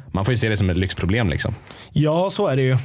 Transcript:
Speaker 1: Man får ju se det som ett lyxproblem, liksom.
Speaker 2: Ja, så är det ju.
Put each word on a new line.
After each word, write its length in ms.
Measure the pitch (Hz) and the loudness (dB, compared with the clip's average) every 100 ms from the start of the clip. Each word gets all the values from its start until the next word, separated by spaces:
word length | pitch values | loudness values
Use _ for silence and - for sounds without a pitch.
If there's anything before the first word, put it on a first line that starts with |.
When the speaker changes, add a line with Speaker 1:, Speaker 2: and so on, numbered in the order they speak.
| - | -4
Speaker 1:
Man 120 | 95 | -2
får 80 | 95 | 0
ju 60 | 117 | 2
se 100 | 110 | 2
det 80 | 104 | 2
som 140 | 95 | 0
ett 60 | 87 | 0
lyxproblem, 520 | 92 - 87 110 104 | -2 -2 -2 0 0
liksom. 240 | 69 - - - - - | 0 -4 -6 -12 -20 -6
Speaker 2:
Ja, 360 | 147 151 160 190 | 0 2 2 0
så 160 | - 196 | 0 0
är 100 | 135 | 2
det 60 | |
ju. 140 | 131 131 | 2 0